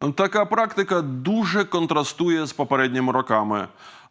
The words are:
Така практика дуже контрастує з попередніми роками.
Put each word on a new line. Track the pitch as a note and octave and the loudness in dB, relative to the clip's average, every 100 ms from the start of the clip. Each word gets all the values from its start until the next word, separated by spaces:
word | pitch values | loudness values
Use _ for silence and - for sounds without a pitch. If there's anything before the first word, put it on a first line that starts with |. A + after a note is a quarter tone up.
| C#3+ C#3 | -4 0
Така | G3 G#3 G3+ | 0 0 0
практика | A3+ A3 - G3 F3+ | 0 0 0 0 0
дуже | C#3+ B2+ C#3+ A3 F#3+ G3 | -2 -4 -2 0 0 0
контрастує | G3 F3 E3 D3+ C#3+ - F3 E3 D3 | 0 -2 0 0 -2 0 0 0 0
з | |
попередніми | - C3+ C3+ C3 B2+ B2+ | -4 0 2 2 0 0
роками. | C3 B2+ A2 G#2 G#2 F#2 - - - - | 0 2 0 2 -2 -4 -12 -20 -20 -6